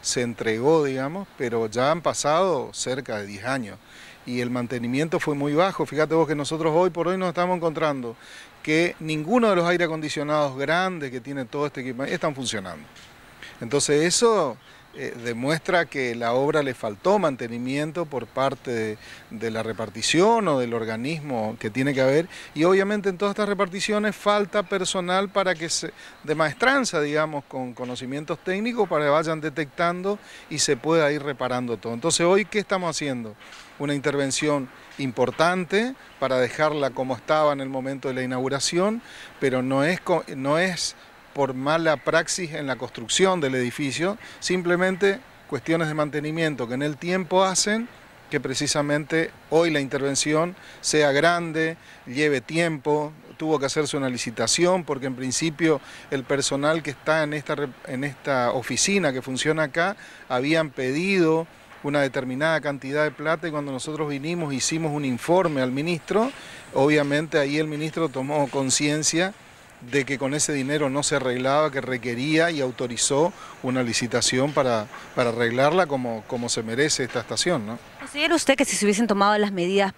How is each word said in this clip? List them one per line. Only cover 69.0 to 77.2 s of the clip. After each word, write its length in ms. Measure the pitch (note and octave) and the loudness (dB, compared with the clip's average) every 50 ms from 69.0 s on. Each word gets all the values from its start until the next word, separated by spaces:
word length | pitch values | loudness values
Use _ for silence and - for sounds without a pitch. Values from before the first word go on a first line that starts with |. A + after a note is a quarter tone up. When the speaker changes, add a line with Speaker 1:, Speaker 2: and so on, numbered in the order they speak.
| D3+ - - D#3+ F3+ F#3+ G#3+ - - - - - - - - - - A#2+ | 0 0 2 2 0 0 -2 -8 -20 -20 -20 -20 -20 -20 -20 -20 -12 0
Speaker 1:
de 140 | B2 C#3+ C3+ | 0 0 0
que 120 | B2 C#3 B2 | 0 -2 -2
con 160 | C#3 C3 C#3 | -2 -2 0
ese 180 | D3+ D3 - | 0 0 0
dinero 380 | D3+ C#3 C3 C3+ D3 D#3 D3 C3+ | 0 -2 -2 0 0 0 0 0
no 140 | C3 C#3+ C#3+ | 0 0 0
se 140 | - D3+ C#3+ | 0 0 0
arreglaba, 520 | B2+ B2+ B2 B2+ B2+ C3+ C3+ D3 D#3 D#3 | 0 0 0 0 2 2 4 4 2 2
que 100 | C3+ C#3 | 0 -4
requería 680 | A#2+ C3 B2+ B2 A2+ B2+ A#2 A#2 C3 D3+ D#3 D#3 E3 E3+ | -4 -4 -6 -4 -4 -4 -4 -2 -2 2 4 4 4 4
y 100 | E3+ C#3+ | 2 0
autorizó 720 | C3+ B2+ B2+ - C3+ A#2+ A#2+ A2 - - C#3+ C#3 D#3+ F3 - - - - - - | -2 -4 -2 -4 -6 -4 -2 -2 0 2 2 4 2 2 0 -6 -18 -18 -16 -8
una 220 | - B2+ B2 C3 B2+ | -4 -2 0 0 0
licitación 680 | A#2+ A2 - C3 A#2 A#2+ A#2+ A2+ - - B2+ C3 D3 | 0 0 -2 -2 0 0 0 0 2 2 2 0 2
para, 360 | C#3+ D3+ C#3 B2+ A#2+ A2 G#2 - - - - - - | 2 2 2 4 2 0 -2 -4 -10 -16 -16 -8 -2
para 160 | - B2+ A#2+ | 0 0 0
arreglarla 560 | A2+ A#2 A#2+ A#2 A#2 B2+ C3+ D3 D#3+ F#3 F3+ | 2 2 0 0 2 4 4 4 4 4 2
como, 380 | D#3 C#3 C3+ B2 A#2+ A2+ A2 G#2 | 2 0 -2 -2 -4 -4 -6 -6
como 240 | - C3+ A#2+ A#2+ A#2 | -6 -6 -4 -2 -2
se 140 | - - A2+ | -2 -4 -4
merece 400 | A2 A2+ A#2 D3 D#3 - - C3+ | -4 0 0 2 2 2 -2 -2
esta 160 | A#2 - | -2 -4
estación, 480 | B2 | -6